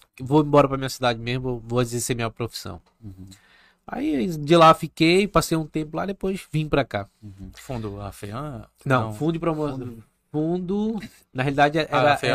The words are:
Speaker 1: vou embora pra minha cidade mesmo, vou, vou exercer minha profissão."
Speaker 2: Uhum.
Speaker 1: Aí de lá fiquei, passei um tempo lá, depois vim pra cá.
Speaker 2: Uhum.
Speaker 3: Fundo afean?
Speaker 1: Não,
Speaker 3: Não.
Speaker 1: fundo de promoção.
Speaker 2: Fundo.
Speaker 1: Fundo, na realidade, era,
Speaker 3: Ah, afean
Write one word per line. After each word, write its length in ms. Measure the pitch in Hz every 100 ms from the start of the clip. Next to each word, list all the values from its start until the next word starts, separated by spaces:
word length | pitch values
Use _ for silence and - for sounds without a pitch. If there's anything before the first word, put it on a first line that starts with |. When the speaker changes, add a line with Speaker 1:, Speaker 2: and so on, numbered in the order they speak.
| _ -
Speaker 1:
vou 220 | 131 147
embora 260 | 147 147 139
pra 80 | 135
minha 120 | 131
cidade 300 | - 127 117
mesmo, 240 | 117 131
vou, 200 | 127 123 113
vou 160 | 120
exercer 340 | 120 120 - 135
minha 120 | 113
profissão." 520 | - 117 - - 90 _ _
Speaker 2:
Uhum. 260 | 110 95 95 92 _ _ _ _ -
Speaker 1:
Aí 400 | - 294 285 202
de 280 | 156 143 170
lá 160 | 160
fiquei, 540 | 160 156 - 160 180 202
passei 300 | 165 - 160
um 80 | 151
tempo 280 | 156 151 160
lá, 100 | 185
depois 400 | 190 190 190 -
vim 160 | 151 156
pra 160 | 147
cá. 240 | 123 104 98 _
Speaker 2:
Uhum. 300 | 104 95 95
Speaker 3:
Fundo 480 | - - 123 107 101
afean? 640 | 101 - 101 113 151 120 107 _ 139
Speaker 1:
Não, 180 | 127
Speaker 3:
Não. 100 | 110
Speaker 1:
fundo 200 | 110 151
de 60 | 165
promoção. 380 | 165 156 147 131
Speaker 2:
Fundo. 240 | 123 113 - _ _
Speaker 1:
Fundo, 640 | 151 160 180 180 202 214 226 - - _
na 100 | 131
realidade, 340 | 135 139 147 160
era, 120 | 147
Speaker 3:
Ah, 220 | 139 147
afean 160 | 139 127